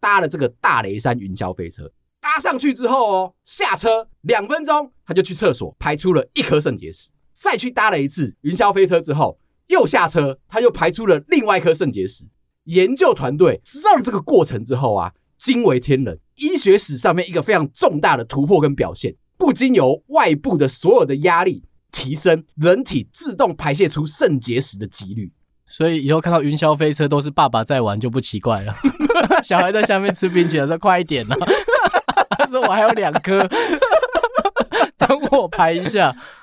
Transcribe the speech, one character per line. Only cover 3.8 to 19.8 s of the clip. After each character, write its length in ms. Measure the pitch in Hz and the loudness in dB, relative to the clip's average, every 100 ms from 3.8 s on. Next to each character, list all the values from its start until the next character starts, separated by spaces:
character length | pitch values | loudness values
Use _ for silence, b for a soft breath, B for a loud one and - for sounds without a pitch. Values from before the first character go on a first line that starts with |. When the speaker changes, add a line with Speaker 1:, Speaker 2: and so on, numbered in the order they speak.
| 226 226 226 _ | 0 0 -2 _
Speaker 1:
两 260 | 156 226 202 | -2 0 0
分 160 | 311 | -4
钟 280 | 302 302 277 _ | 0 0 -2 _
他 80 | - | -6
就 80 | 175 | -2
去 140 | 180 | -2
厕 180 | 165 196 | -2 -2
所 240 | 123 82 - | -2 -6 -8
排 160 | 151 | -6
出 180 | 151 185 | -2 0
了 160 | 156 - | 0 0
一 80 | 294 | -4
颗 180 | - 151 | 0 0
肾 180 | 151 104 | -2 -6
结 120 | 80 | -10
石， 200 | - - _ _ | -18 -20 _ _
再 240 | - 392 233 | -6 -4 -2
去 140 | 247 | -4
搭 200 | 247 214 | -2 0
了 100 | 165 | 0
一 80 | 139 | -2
次 260 | - 131 - | -4 -6 -6
云 140 | 147 | -6
霄 180 | 175 202 | 0 2
飞 140 | 196 180 | 4 2
车 140 | 175 | 2
之 140 | 147 | 0
后， 240 | 143 127 - _ _ - | -2 -2 -4 _ _ 0
又 180 | 359 220 | 2 2
下 220 | 226 165 | 2 0
车 300 | 165 139 135 _ | 0 -2 -4 _
他 120 | 220 | 0
又 100 | 240 | 0
排 200 | - 170 | 2 -2
出 160 | 214 214 | 0 2
了 160 | 151 - | 0 2
另 160 | 330 | 0
外 140 | 214 185 | 2 2
一 20 | |
颗 120 | 165 | 2
肾 200 | - 156 | 0 -2
结 140 | 98 95 | -4 -6
石。 180 | - - _ _ _ | -8 -18 _ _ _
研 320 | 156 175 190 269 | -2 2 2 2
究 180 | 339 | 2
团 220 | 190 131 147 | 2 -2 2
队 240 | 170 110 | 2 2
知 180 | - 285 | -6 -2
道 120 | 415 | 2
了 80 | 330 | 4
这 80 | 233 | 2
个 100 | 202 | -4
过 240 | - 233 | 2 2
程 200 | 151 117 | 2 -2
之 100 | 110 | -4
后 200 | 127 131 | -2 0
啊， 180 | 101 87 - _ _ | -2 -4 -10 _ _
惊 260 | - 240 | -2 0
为 140 | 208 127 | 2 2
天 240 | 143 135 | 0 -2
人， 160 | 113 80 _ - | -2 -8 _ -6
医 200 | 294 339 | -4 0
学 200 | 196 196 | 4 2
史 200 | - 131 | 2 -2
上 180 | 190 | -2
面 140 | 170 180 | 0 -2
一 40 | |
个 100 | 175 | -4
非 100 | 156 | -2
常 180 | 190 147 | 0 -2
重 300 | - - 147 | 0 0 2
大 160 | 180 131 | 0 0
的 80 | |
突 200 | 113 139 | -2 -2
破 160 | 143 185 | 2 2
跟 140 | 147 | 2
表 180 | 135 92 | 0 -4
现， 220 | - 107 - _ - | -6 -10 -10 _ -2
不 160 | 294 | 0
经 220 | 233 254 | 2 2
由 280 | 214 | 4